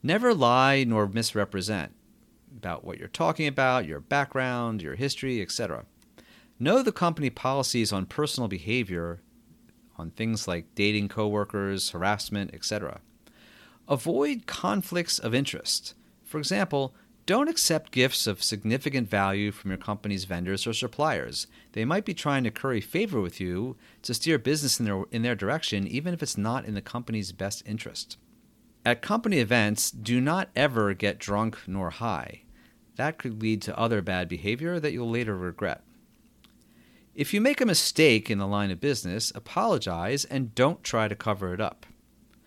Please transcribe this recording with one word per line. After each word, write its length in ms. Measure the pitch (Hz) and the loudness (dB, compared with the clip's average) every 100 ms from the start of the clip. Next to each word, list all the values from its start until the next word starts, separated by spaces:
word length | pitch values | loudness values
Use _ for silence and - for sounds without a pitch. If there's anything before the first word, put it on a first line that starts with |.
Never 320 | 131 196 247 | 2 2 4
lie 520 | 208 123 123 131 139 127 | 6 6 8 6 6 4
nor 220 | 110 101 | 4 2
misrepresent 840 | 107 117 107 101 98 90 104 76 - _ _ _ _ _ 127 | 2 0 0 0 0 -2 -2 -4 -12 _ _ _ _ _ -10
about 300 | 98 78 - | -8 -8 -8
what 120 | 92 | -12
you're 120 | - | -12
talking 380 | - 165 156 151 | 0 0 2 -2
about, 380 | 139 131 127 85 | 2 4 2 0
your 140 | 73 | -8
background, 800 | - 143 139 131 127 123 117 110 | -2 0 0 -2 -2 -2 -2 -4
your 140 | 80 78 | -6 -4
history, 460 | 135 - 131 120 | -4 -4 -4 -4
et 100 | 92 | -4
cetera. 340 | - 104 65 - _ _ - - - - _ | -4 -4 -6 -10 _ _ -20 -20 -20 -20 _
Know 220 | 131 240 | 4 4
the 100 | 254 | 4
company 380 | - 175 160 139 | 2 0 2 -4
policies 640 | - 131 135 127 123 107 | -2 -2 0 0 2 2
on 140 | 98 92 | 0 -4
personal 400 | - 147 131 117 | -2 -2 0 -2
behavior, 720 | 92 82 123 101 90 85 85 - - _ - - _ _ - | -4 -2 0 0 -4 -4 -8 -14 -20 _ -20 -20 _ _ -12
on 140 | 82 | -12
things 380 | - 113 110 - | -4 -2 -2 -2
like 260 | 85 82 | -4 -4
dating 340 | - 101 107 101 | 0 2 2 0
coworkers, 840 | - 107 104 101 107 98 98 - | 0 0 0 -2 -2 -2 -2 -4
harassment, 580 | 85 92 104 - 104 98 | 0 0 0 -2 -4 -6
et 140 | 92 - | -6 -6
cetera. 340 | 107 87 - - _ - - - - - - - | -4 -6 -10 -18 _ -20 -20 -20 -20 -20 -20 -2
Avoid 600 | 139 156 226 294 262 - | -2 0 0 2 -2 -6
conflicts 720 | - 185 208 180 175 170 - | -4 0 0 0 -4 -2 -2
of 160 | 120 123 | 2 0
interest. 580 | 143 - - - - - _ _ | 0 -4 -4 -4 -4 -18 _ _
For 160 | - 156 | -10 -6
example, 560 | 147 196 190 143 135 - _ _ - | -2 0 2 0 -2 -6 _ _ 0
don't 200 | 208 294 | 2 4
accept 440 | 330 - 160 - | 2 2 2 0
gifts 340 | 127 131 - - | 2 4 4 -2
of 160 | 98 | 0
significant 680 | - 107 104 127 - 135 110 | -2 -2 0 0 0 -2 0
value 440 | 101 98 98 104 | 2 2 2 -2
from 180 | 98 101 | -4 -6
your 80 | 92 | -6
company's 480 | - 104 104 98 95 | -4 -4 -2 -4 -4
vendors 400 | 87 90 98 - | -4 -2 -2 -2
or 80 | |
suppliers. 720 | 117 127 - 151 107 60 69 - - - | -2 -4 0 0 0 -4 -8 -10 -14 -12
They 120 | - 117 | -4 0
might 200 | 180 214 | 0 -2
be 100 | 175 | -4
trying 280 | 147 139 123 | 0 2 0
to 40 | |
curry 320 | 117 135 117 | -2 -2 -2
favor 400 | - 165 220 139 | 0 -2 0 0
with 180 | 90 - | -2 -4
you 380 | 92 90 123 123 - - | -4 -2 -4 -8 -18 -14
to 140 | - 120 | -6 -4
steer 240 | 160 156 | 2 2
business 400 | 113 151 139 - | 2 0 2 0
in 80 | 113 | 0
their, 160 | 98 95 | 0 -2
in 100 | 113 | -2
their 140 | 117 110 | 0 0
direction, 500 | 101 151 - 101 98 | 0 0 0 -2 -2
even 260 | 123 165 | -2 -4
if 120 | 175 | -4
it's 160 | 143 - | -4 -2
not 260 | 101 127 - | 0 -2 -4
in 80 | |
the 80 | 101 | -6
company's 500 | - 120 120 113 92 | -6 -8 -4 -4 -4
best 300 | 90 95 - - | -4 -6 -6 -6
interest. 500 | 107 - - - - _ - _ _ _ _ | -8 -6 -10 -12 -14 _ -20 _ _ _ _
At 200 | - 120 | 0 0
company 340 | - 214 233 185 | 0 0 2 2
events, 540 | 110 120 104 107 - | 4 4 4 2 -2
do 280 | - 110 120 | -4 0 2
not 300 | 135 175 190 - | 4 2 0 2
ever 400 | 143 120 101 95 | 2 4 2 2
get 240 | 101 - | 0 -2
drunk 400 | - 101 110 107 - | -2 0 0 -4 -8
nor 240 | 95 90 | -4 -4
high. 540 | - 117 87 62 - - - - _ _ - | -4 -4 -4 -6 -14 -20 -20 -20 _ _ -4
That 240 | 139 156 | -2 -2
could 240 | 131 110 | -8 -2
lead 180 | 110 110 | 0 0
to 160 | 107 - | -2 -2
other 240 | 117 113 | 0 2
bad 260 | 87 90 90 | 0 -2 -2
behavior 520 | 87 95 120 165 175 | -4 -2 -2 -2 -2
that 120 | 147 | -2
you'll 200 | 95 117 | -2 -2
later 260 | 117 113 95 | -2 -2 -2
regret. 460 | 90 87 98 65 - - _ _ _ _ - _ _ - _ - _ - | -4 -4 -4 -4 -10 -20 _ _ _ _ -20 _ _ -20 _ -20 _ -6
If 160 | 147 | 0
you 80 | 202 | 2
make 180 | 233 285 | 4 4
a 60 | 240 | 4
mistake 640 | 165 - - 156 110 - | 4 2 6 8 8 4
in 80 | 104 | 0
the 80 | 98 | 2
line 240 | 101 101 | 2 0
of 100 | 90 | 0
business, 520 | 143 123 90 98 - | -2 -2 -2 -4 -4
apologize 880 | - - - 220 160 98 85 90 139 | -6 -6 0 2 2 0 -2 -2 -2
and 300 | 143 135 123 | -2 -4 -4
don't 300 | 107 127 - | 4 4 4
try 240 | - 117 107 | -2 0 0
to 80 | 101 | 0
cover 360 | - 98 95 | -2 -2 -2
it 80 | 92 | -2
up. 280 | 107 - - - _ _ _ _ | -4 -4 -20 -20 _ _ _ _